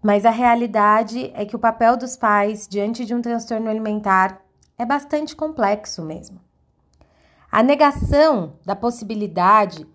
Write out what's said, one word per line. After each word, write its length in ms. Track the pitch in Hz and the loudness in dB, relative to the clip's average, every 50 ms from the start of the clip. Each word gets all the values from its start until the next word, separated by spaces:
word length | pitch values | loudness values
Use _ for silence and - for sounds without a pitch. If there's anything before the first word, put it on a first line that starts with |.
Mas 240 | - 208 202 208 202 | 2 2 2 4 4
a 40 | 233 | 2
realidade 1000 | 220 226 247 240 233 233 240 233 196 220 208 208 208 220 233 202 226 247 254 - - | 2 4 2 2 2 2 0 -2 0 2 4 4 4 2 2 -2 -6 -10 -10 -10 -8
é 80 | - 208 | -10 -10
que 140 | 202 - 233 | -8 -8 -2
o 20 | |
papel 380 | - 226 220 - 233 226 247 233 | 0 -2 0 4 4 4 4 2
dos 180 | 254 247 - | -2 -8 -8
pais 500 | - - 214 208 208 202 208 220 208 - - | -2 0 2 4 4 2 0 -2 -6 -10 -8
diante 340 | 190 202 202 214 233 233 247 | -4 -4 -2 -2 -4 -6 -6
de 100 | 208 240 | -6 -4
um 80 | 240 | -4
transtorno 480 | 233 240 233 233 226 - 240 220 226 220 | -4 -4 -6 -6 -6 -6 -6 -6 -4 -4
alimentar 720 | 214 220 220 214 208 208 208 202 190 190 190 190 190 - _ _ _ _ _ _ _ _ | -4 -4 -4 -4 -4 -4 0 2 2 2 2 0 -2 -10 _ _ _ _ _ _ _ _
é 80 | 240 | -4
bastante 500 | 233 277 285 277 285 - 302 302 302 - | -2 -2 -4 -2 -4 -4 -4 -4 -6 -8
complexo 680 | - 208 208 214 214 220 196 208 208 208 - - - | -8 -8 -8 -4 -2 0 0 0 -2 -6 -14 -12 -12
mesmo. 380 | 165 156 156 180 - - 185 185 _ _ _ _ _ _ _ _ _ _ _ _ _ _ _ _ _ _ _ _ _ _ | -10 -12 -12 -14 -14 -18 -20 -20 _ _ _ _ _ _ _ _ _ _ _ _ _ _ _ _ _ _ _ _ _ _
A 100 | - 208 | 0 2
negação 920 | 233 262 285 285 302 285 269 - - - 277 285 311 320 294 214 170 147 - _ _ | 2 2 4 4 4 2 2 0 -2 0 4 4 4 4 4 0 -2 -6 -12 _ _
da 120 | - 196 202 | -8 -6 -4
possibilidade 1080 | 233 240 233 240 220 190 226 208 208 190 160 180 175 190 208 220 208 190 170 160 151 - _ | -4 -4 -4 -6 -10 -8 -6 -6 -6 -6 -2 0 4 6 6 6 4 2 -2 -12 -18 -20 _